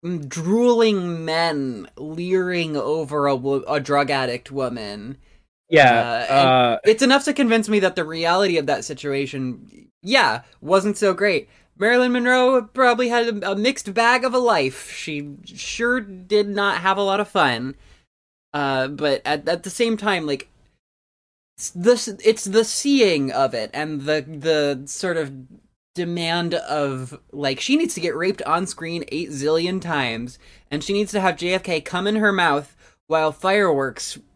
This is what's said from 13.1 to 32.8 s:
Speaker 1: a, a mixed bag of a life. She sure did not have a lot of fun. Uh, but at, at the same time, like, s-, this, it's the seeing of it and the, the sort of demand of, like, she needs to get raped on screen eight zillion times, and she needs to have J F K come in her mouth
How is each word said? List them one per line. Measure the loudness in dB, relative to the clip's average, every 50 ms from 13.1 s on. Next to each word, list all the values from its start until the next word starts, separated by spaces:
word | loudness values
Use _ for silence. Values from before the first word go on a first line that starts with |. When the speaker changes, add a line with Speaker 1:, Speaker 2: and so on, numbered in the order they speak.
| 2 0 0 0 -2 -4
Speaker 1:
a, | -4 -4 -2
a |
mixed | 0 0 0 -2 -2 -8 -6
bag | -2 2 4 4 4 2 0
of | 0 -2
a | 0
life. | 2 2 2 2 2 -2 -4 -8 -16 -14
She | -14 -12 -10 -8 -8 -8 -8 -10 -14 -18 -20
sure | -20 -18 -14 -12 -12 -6 -4 -2 0 0 -2
did | -4 -8 -16 -18 -8 0 2 2 2 2
not | -2 -2 0 0 0 0
have | 2 0 2 2
a |
lot | 2 0 0 0
of | -2 -2
fun. | 0 2 2 2 2 0 -4 -8 -10 -12 -20 _ -20 _ _ _ _ _ _ _ _ _ _ _ -6
Uh, | -4 -2 0 0 0 -2 -2
but | -4 -2 0 0 0 0 0
at, | -2 -4 -2 0 -2
at | -4 -2 -4
the | -12
same | -2 -2 0 0 0 -2
time, | -2 -2 -2 -2 -2 -4
like, | -6 -6 -6 _ _ _ _ _ _ _ _ _ _ _ _ _ _ _ _ _ _ _ _ _ _ -12
s-, | -12 -12 -10
this, | 0 2 2 4 4 0 -8
it's | -10 0 2 2 2 2 -2
the | 0 0 0 0
seeing | 2 -2 -4 0 2 4 4 6 4 4 2 0 -2
of | 0 0 0 0 0
it | -4 -8 -6 -6
and | -8 -6 -6 -6 -8
the, | -2 -2 -2 -2 -2 -6
the | -12 -6 -2 0 2 2 2 0 -2 -4 -6
sort | -12 -10 -6 -4 -4 -2 -2
of | -4 -6 -8 -14 -18 -20 -20 -20 _ _ _ _ _ _ _
demand | -8 -6 -4 -4 -4 -2 -2 -2 -2 -2 -2 -2
of, | -4 -4 -2 -2 -2 -2 -2 -2 -6 -8 -10 -14 -20 _ _
like, | -10 -4 -4 -4 -2 -2
she | 0 0 2 2
needs | 2 0 -4
to | -4
get | -4 -4 -2
raped | -2 -2 -2 -2 -4 -2
on | -2 0 0 -2 -4
screen | -8 -10 -10 -8 -6 -8 -8 -6
eight | -6 -6 -6 -6
zillion | -8 -4 0 0 2 2 0 0 -4 -4
times, | -4 -4 -2 -2 -2 -2 -4 -6 -8 -10 -12 -16 _ -20 -20 -20 _ _
and | -8 -6 -4
she | -2 -2
needs | -2 -2 0 -2
to | -2
have | -2 -2 -4 -4
J | -4 -2 -2
F | -2 -2
K | -4 -4 -4
come | -4 -6 -6 -4 -2
in | -2 -2 0
her | 0 0
mouth | 2 2 0 2 0 0 -2 -6 _ _